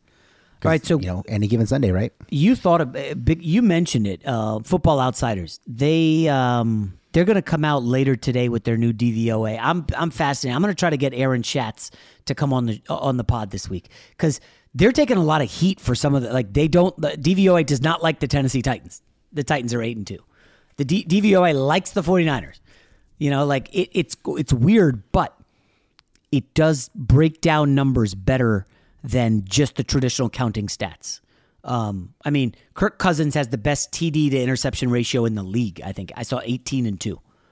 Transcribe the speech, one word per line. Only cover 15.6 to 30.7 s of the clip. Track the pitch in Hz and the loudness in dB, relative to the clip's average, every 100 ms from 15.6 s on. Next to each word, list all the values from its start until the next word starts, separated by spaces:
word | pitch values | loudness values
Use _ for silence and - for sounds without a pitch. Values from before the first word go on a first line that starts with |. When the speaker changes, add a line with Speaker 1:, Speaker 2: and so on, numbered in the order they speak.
| 180 190 | 0 0
Speaker 2:
for | - | -4
some | 123 147 139 | -2 2 0
of | |
the, | 120 | 0
like, | 127 104 | -4 -2
they | 101 156 | 0 2
don't, | 175 180 - | 4 2 0
the | 151 156 | -6 -2
D | 135 | 0
V | 185 185 | 4 4
O | |
A | 175 | 4
does | 143 139 | 2 0
not | 156 170 | 0 0
like | 165 156 | 0 -2
the | 139 | -2
Tennessee | 147 131 131 | 0 0 0
Titans. | 127 110 76 - _ _ _ | -2 -4 -8 -20 _ _ _
The | - | -8
Titans | 120 147 120 | -2 -2 -2
are | 120 | -4
eight | 113 113 | -4 -8
and | 98 | -10
two. | 95 _ _ _ _ _ - | -12 _ _ _ _ _ -6
The | |
D-, | 135 180 | -2 -2
D | 165 190 | 0 2
V | 208 190 | 4 6
O | |
A | 180 | 4
likes | 143 135 175 - | 2 2 0 -2
the | 202 | -4
forty-niners. | 160 185 160 131 78 - _ _ _ _ _ - | 0 2 2 -2 -6 -18 _ _ _ _ _ -4
You | 143 | -2
know, | 139 143 | 0 0
like, | 135 - | -2 -2
it, | 139 180 | -4 -2
it's, | - - - - | -2 -4 -6 -8
it's | - - | -4 0
weird, | 127 139 226 165 120 - | 2 4 6 4 2 -2
but | 190 151 _ _ _ _ _ _ _ _ _ - | -2 -2 _ _ _ _ _ _ _ _ _ -4
it | 135 - | -4 -2
does | - 156 147 - 214 | 2 2 2 -4 -8
break | 120 135 160 151 | 4 6 6 2
down | 170 151 143 139 | 0 2 4 4
numbers | 135 127 107 95 | 4 2 0 -2
better | 95 131 117 104 - _ _ _ | -2 2 2 0 -4 _ _ _
than | 123 131 117 107 | -4 0 2 0
just | 95 - 143 - | 0 0 0 -2
the | |
traditional | 120 139 127 - 120 | -4 0 0 -2 -4
counting | - 123 107 | -2 -4 -4
stats. | 101 | -6